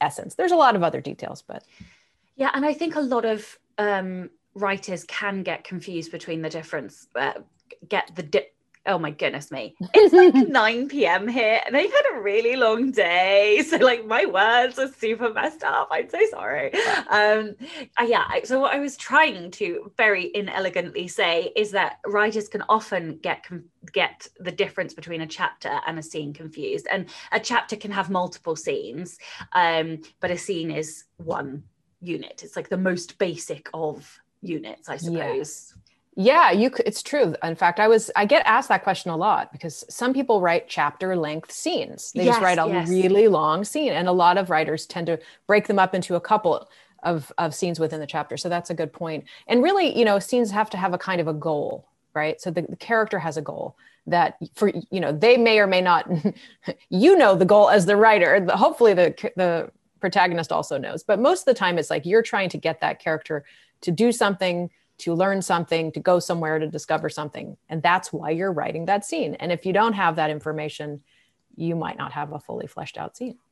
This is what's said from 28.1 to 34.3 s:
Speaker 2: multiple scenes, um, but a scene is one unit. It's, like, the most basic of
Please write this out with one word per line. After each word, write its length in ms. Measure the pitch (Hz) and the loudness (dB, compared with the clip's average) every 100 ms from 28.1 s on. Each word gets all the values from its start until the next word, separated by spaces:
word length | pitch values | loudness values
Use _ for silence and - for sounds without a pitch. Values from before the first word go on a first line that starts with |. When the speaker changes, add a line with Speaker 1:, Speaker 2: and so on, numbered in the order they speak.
Speaker 2:
multiple 460 | 190 180 - 170 160 | -4 -4 -8 -8 -8
scenes, 600 | - 139 107 131 180 - - - - | -6 -6 -6 -12 -14 -16 -20 -18 -4
um, 460 | 180 170 165 160 160 - _ | 0 2 2 -2 -8 -14 _
but 100 | 180 | -6
a 80 | 175 | -6
scene 320 | - 175 165 | -6 -6 -6
is 340 | 151 156 - - - | -6 -8 -12 -20 -16
one 440 | 165 147 139 143 - _ _ _ | -10 -8 -8 -12 -16 _ _ _
unit. 420 | 175 160 - - | -10 -8 -10 -18
It's, 140 | - 180 | -16 -12
like, 140 | 156 | -6
the 80 | 185 | -2
most 400 | 185 175 - - | -2 -2 -6 -4
basic 500 | 185 160 - 151 - | -4 -4 -10 -12 -12
of 440 | 160 156 143 - _ _ | -8 -6 -8 -16 _ _